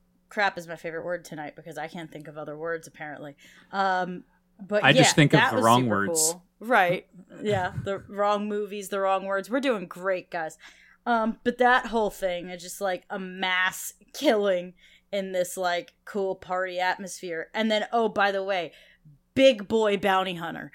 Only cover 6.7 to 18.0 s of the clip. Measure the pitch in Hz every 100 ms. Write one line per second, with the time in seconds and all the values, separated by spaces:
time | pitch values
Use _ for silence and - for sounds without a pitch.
6.7 | 233 175 185 - 175 - - 208 196 180
7.7 | - 196 196 - 202 208 208 208 208 202
8.7 | 208 190 202 190 190 190 196 190 269 262
9.7 | 214 175 180 185 185 - 175 160 - -
10.7 | - _ _ 240 233 220 220 240 240 247
11.7 | 254 240 226 208 - 185 175 180 180 180
12.7 | - 196 180 - 202 185 185 185 185 185
13.7 | - - - _ - 294 214 202 180 180
14.7 | - _ _ _ 202 190 185 180 - 180
15.7 | 175 170 _ - 202 190 185 - 185 185
16.7 | 180 180 - 185 - 180 165 - 220 220
17.7 | 214 208 233